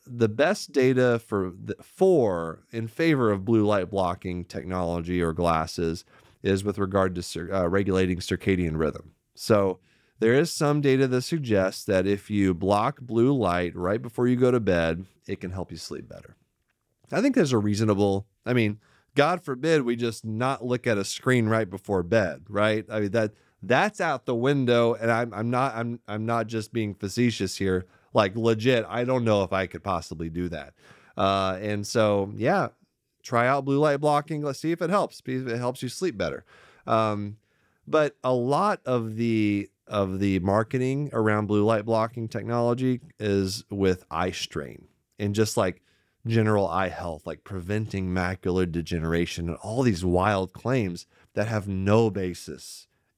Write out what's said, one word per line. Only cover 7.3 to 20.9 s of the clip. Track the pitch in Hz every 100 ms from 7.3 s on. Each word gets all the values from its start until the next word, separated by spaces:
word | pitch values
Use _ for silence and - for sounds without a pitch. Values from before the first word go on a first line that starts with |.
| - 90
uh, | 95 87
regulating | 98 98 92 92 90
circadian | - 92 - 92 85 78
rhythm. | 78 - - _ _
So | - - 104 98 92 _ _ _ _
there | 113 131
is | 165
some | - 147 147
data | 143 131 135
that | 127
suggests | - 165 127 101 95 - -
that | 95 95
if | 101 -
you | 104 95
block | 85 95 101 117 -
blue | 123 113 123
light | 139 95 87 90 90
right | 90 110
before | 120 - 123
you | 123
go | 127
to | 123
bed, | 98 87 82 82 95 _ -
it | 98
can | 92
help | 92 -
you | 82
sleep | - 73 -
better. | - - - _ _ _ _ _ _ _
I | 147
think | 269
there's | 254 151
a | 120
reasonable, | 104 104 110 98 101 98 - _ 113
I |
mean, | 123 107 107 _ _ _
God | - 147 180
forbid | - 127 156 160
we | 120 117
just | 117 107
not | 110 110 127 135
look | 123 123
at | 120